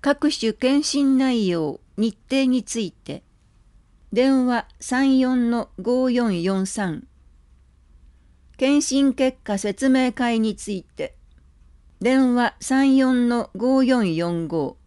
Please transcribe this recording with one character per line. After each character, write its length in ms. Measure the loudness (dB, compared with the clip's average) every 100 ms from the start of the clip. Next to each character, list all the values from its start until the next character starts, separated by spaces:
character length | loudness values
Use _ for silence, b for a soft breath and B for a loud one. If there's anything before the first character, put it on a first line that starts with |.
各 280 | -2 0 0
種 240 | -2 -4
健 300 | -2 0 0
診 340 | 0 0 2 2
内 300 | 2 0 0
容、 320 | -2 -4 -6 _ -4
日 200 | -4 -4 _
程 160 | 0 0
に 180 | 0
つ 160 | -4 -6
い 120 | -6
て。 320 | _ -16 -16 _ _ _ _ _ _ _ _ -6
電 340 | 0 2 2 2
話 200 | -2 -4 _
三 400 | -6 0 2 2
四 320 | 2 0 0
の 180 | -2 -4 -8
五 300 | -2 0 0
四 320 | 0 0 0
四 240 | -2 -2 -4
三。 420 | -4 -6 -6 -12 _ _ _ _ _ _ _ _ -20 -20 _ _ _ _ -4
検 240 | 2 2
診 320 | 2 2 2
結 260 | 2 -2 -2
果 140 | -6 -4
説 320 | -4 -2 2
明 240 | 2 0
会 260 | -2 -2 0
に 160 | -2 -4
つ 160 | -8
い 120 | -10
て。 320 | -10 -12 -12 -12 _ -20 _ _ -20 -20 _ _
電 340 | 0 2 4 2
話 200 | 0 -4
三 340 | -2 2 4 4
四 320 | 4 2 0
の 220 | 0 -4 -4
五 280 | 0 2
四 320 | 4 2 2 0
四 320 | -2 -4 -4
五。 300 | -4 -4 -8